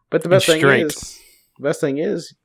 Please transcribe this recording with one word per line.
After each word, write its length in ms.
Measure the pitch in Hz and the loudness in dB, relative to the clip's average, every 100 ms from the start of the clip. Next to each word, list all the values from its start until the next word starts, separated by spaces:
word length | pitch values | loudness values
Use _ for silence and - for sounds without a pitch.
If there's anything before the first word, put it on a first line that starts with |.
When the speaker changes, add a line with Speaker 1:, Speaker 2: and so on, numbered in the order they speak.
| _ | _
Speaker 1:
But 140 | 160 | -4
the 60 | 170 | 2
Speaker 2:
and 20 | |
Speaker 1:
best 160 | 185 185 | 2 4
thing 140 | 160 | 2
Speaker 2:
straight. 260 | 143 135 156 | 4 2 0
Speaker 1:
is, 320 | - - - - _ _ _ | -6 -12 -18 -20 _ _ _
the 40 | |
best 180 | 135 160 | -6 -2
thing 180 | 151 139 | -4 -2
is, 360 | 160 165 - _ | -4 -4 -8 _